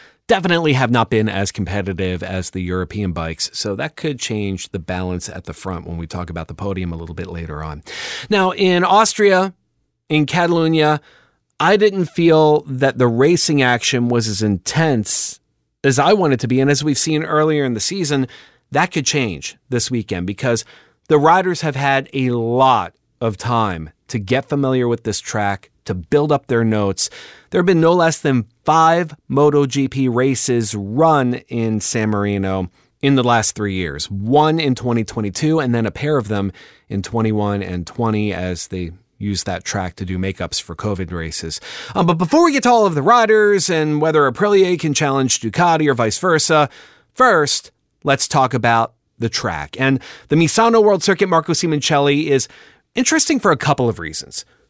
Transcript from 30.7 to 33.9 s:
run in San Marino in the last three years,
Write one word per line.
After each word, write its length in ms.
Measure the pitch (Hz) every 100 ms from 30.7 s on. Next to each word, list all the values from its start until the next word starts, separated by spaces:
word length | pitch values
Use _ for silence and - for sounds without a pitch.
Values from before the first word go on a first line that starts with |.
| 107
run 600 | 98 120 165 151 123 123 -
in 320 | 120 113 107
San 300 | - 113 110
Marino 600 | 104 101 101 95 95 90 _ _ _
in 140 | 139 139
the 80 |
last 320 | 120 117 110 -
three 180 | 101
years, 380 | 92 85